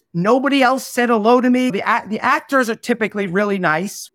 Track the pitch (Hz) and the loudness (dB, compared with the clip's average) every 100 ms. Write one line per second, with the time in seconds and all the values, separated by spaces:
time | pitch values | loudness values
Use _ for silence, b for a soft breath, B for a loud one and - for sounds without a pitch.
0 | _ 165 190 262 269 277 254 262 - - | _ -2 2 2 2 2 2 0 -4 -2
1 | 240 226 214 247 247 247 254 196 - 226 | 0 2 4 4 4 2 0 -2 -2 -2
2 | - 214 247 302 - 269 226 220 - 233 | -2 -4 0 -2 0 0 0 -2 -4 -4
3 | 208 208 196 180 208 196 175 156 202 - | -4 -4 -4 -2 -2 0 0 0 -4 -10
4 | - | -14